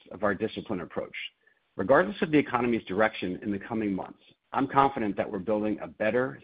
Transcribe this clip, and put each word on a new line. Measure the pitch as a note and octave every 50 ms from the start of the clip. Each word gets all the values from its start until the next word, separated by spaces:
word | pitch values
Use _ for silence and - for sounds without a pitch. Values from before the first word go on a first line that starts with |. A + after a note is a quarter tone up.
| _ -
of | - F2+ G#2
our | G2+ G2+
disciplined | E2+ A2 G#2+ - G2+ F2 - A2 F2+
approach. | D#2+ - - - - - - - - - _ _ _ _ _ _ _ _ _ -
Regardless | G2 F#2+ C3+ D#3 F#3 G3+ G#3 - G#3+
of | D#3+
the | D3+ D3
economy's | C#3 - B2 A#2+ A#2+ A#2+ A#2 A2 -
direction | - F#2 G2 A2 A2 - - - F2+ F2+ - -
in | G#2+
the | G2+ G2
coming | - - A#2 A2+ G#2+ G#2 F#2+
months, | F2+ D2 - - _ _ _ _ _ _ _
I'm | - A#2+ C3+
confident | C#3 - C#3 C#3 C#3 - B2+ A2 G#2 F#2+ -
that | G2+ -
we're | G#2 G2
building | F2+ A2 G#2+ G#2 G#2 G#2+ G#2 -
a | - E2+
better, | E2 - A2 G#2+ A2 B2 B2+ C3+ C#3 -